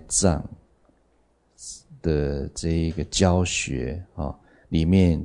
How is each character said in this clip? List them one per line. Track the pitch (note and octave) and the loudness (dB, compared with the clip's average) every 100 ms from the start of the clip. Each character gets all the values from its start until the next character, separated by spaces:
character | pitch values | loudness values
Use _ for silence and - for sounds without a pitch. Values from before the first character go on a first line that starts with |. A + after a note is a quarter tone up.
| - | -4
藏 | - G2 D2+ C#2+ - _ _ _ _ _ _ _ _ _ - - - - C#3+ | 0 0 0 -4 -16 _ _ _ _ _ _ _ _ _ -20 -20 -20 -20 -6
的 | E2+ D2+ C#2+ C#2+ C#2+ - | -2 0 0 -4 -8 -6
这 | E2+ | -2
一 | E2 E2 | 0 -2
个 | D#2 D2 | -4 -4
教 | - F#2+ F2+ F2+ | 2 4 4 0
学， | - - C2 B1 E2+ - - | -4 -4 -6 -6 -8 -10 -8
哦， | C#2+ - _ _ - | -8 -10 _ _ -4
里 | D#2+ | 0
面 | D#2+ F#2+ F2+ D#2 | 4 6 6 2